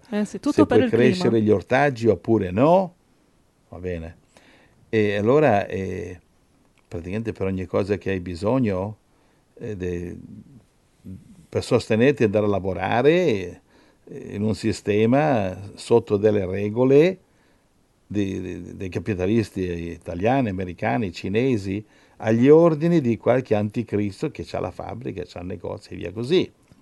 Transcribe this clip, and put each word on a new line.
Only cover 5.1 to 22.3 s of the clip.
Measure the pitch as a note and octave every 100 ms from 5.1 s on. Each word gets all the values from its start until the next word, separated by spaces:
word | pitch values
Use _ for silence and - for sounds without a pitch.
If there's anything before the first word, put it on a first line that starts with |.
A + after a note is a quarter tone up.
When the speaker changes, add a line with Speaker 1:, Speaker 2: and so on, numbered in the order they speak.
| G2+
Speaker 2:
allora, | G#2+ D3 D3 G2+ -
eh, | F#2+ F#2 F#2 F2+ F2+ _ _ _ _ _ _ -
praticamente | F2 F2 G#2 A2
per | - F#2+
ogni | F#2+ F2+
cosa | G#2 F#2+ G2
che | G#2+
hai | F#2+
bisogno, | F2+ E2+ G2+ C3 A2 F#2 G2+ A2 _ _ _ _ _
eh, | - A#2 G2+
de-, | F2+ F2 F2 E2+ - - - - _ _ _ _ - F#2 - - -
per | G#2+
sostenerti | - A#2+ - A2 C3 C#3
e | A2+
andare | G#2+ G#2
a |
lavorare, | G2 F#2+ F2+ G2 A2+ C#3
eh, | F3 E3+ G2+ F2 F2 _ _ _ _ - - -
in | F#2+
un | G#2+
sistema | G#2 A2 F#2 - G#2 A2+ C3+ D3+ A#2+ F#2+ F#2+ G2+
sotto | - - A#2 - G#2
delle | G#2+ G2+ F2+
regole | G2 G#2 A2 C3 C#3 F3 F#3 _ _ _ _ _ _ _ _ -
di, | G2+ G2 F#2+
di, | F2+ F2+ F2+ F2+
dei | F#2+
capitalisti | F2+ F2 F2+ F#2 A2+ G2+ G2 F2+ E2+ E2+
italiani, | D#2+ - E2+ G#2+ C#3 A2+
americani, | F#2 F2+ E2+ A2 B2+ G2
cinesi, | - G2 G#2+ C3+ A2+ G2 G2+ - _ _ -
agli | A2